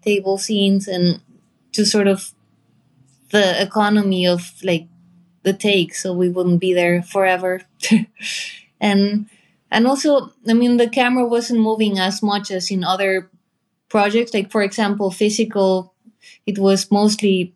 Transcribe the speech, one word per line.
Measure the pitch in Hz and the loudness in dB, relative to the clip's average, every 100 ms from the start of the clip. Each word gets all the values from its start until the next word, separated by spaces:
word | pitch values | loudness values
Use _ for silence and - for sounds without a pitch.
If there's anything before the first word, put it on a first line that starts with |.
table | - 208 190 196 | 0 -2 0 -4
scenes | - 214 196 196 196 | -2 0 2 2 0
and | 185 180 165 _ _ _ _ _ | 0 0 0 _ _ _ _ _
just | - 208 | -2 0
sort | 214 196 | 2 2
of | 190 - _ _ _ _ _ _ _ _ _ _ | 0 -4 _ _ _ _ _ _ _ _ _ _
the | 180 190 175 | 0 2 0
economy | 196 214 208 208 196 185 180 | -2 0 2 2 0 0 0
of, | 175 175 - | 0 -4 -10
like, | 185 170 - - _ _ _ _ | -4 -4 -4 -20 _ _ _ _
the | - | -4
take, | 196 214 202 170 | -2 0 0 0
so | - 190 | -6 -6
we | 180 180 | -2 -2
wouldn't | 180 180 175 | 0 0 0
be | 185 | 2
there | 180 175 175 | 0 2 0
forever. | 175 196 190 180 185 185 - _ - | -2 -2 0 0 -2 -6 -8 _ 0
<laughs> | 214 220 _ - - - - _ _ | 0 0 _ -12 -10 -12 -16 _ _
And, | 208 196 202 208 214 _ _ _ _ | 0 2 0 -2 -6 _ _ _ _
and | 214 233 | 0 2
also, | 277 302 285 - _ 226 | 2 2 0 0 _ 0
I | |
mean, | 226 240 240 | 2 4 2
the | 226 | 2
camera | 262 247 254 240 | 0 0 0 0
wasn't | 233 233 233 | -2 -2 0
moving | 220 220 214 196 | 0 0 0 0
as | 185 196 | -2 -2
much | 208 202 202 | -2 -2 -4
as | 190 180 | -8 -4
in | 190 175 | -4 -2
other | 185 196 190 180 _ _ _ _ _ _ | 0 0 -2 -4 _ _ _ _ _ _
projects. | 220 202 220 233 | 0 2 2 0
Like, | 220 196 | -2 -2
for | 220 | -2
example, | 202 202 208 208 196 | -2 -2 -2 -2 -4
Physical, | 185 214 214 226 208 190 185 185 _ _ _ - - - | 0 -2 0 -2 0 2 0 -4 _ _ _ -20 -12 -8
it | 202 | 0
was | 196 190 - | 2 2 2
mostly | 202 214 208 208 190 180 | 2 2 2 0 0 -2